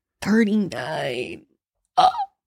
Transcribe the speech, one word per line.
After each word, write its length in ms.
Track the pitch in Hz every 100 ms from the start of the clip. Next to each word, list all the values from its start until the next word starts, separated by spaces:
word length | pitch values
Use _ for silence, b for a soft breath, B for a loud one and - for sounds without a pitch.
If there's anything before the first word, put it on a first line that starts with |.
| _ -
Thirty-nine. 1200 | - 220 214 214 190 120 123 151 143 120 - 85 - _ _ _ _ -
Oh, 120 | - 932 784 _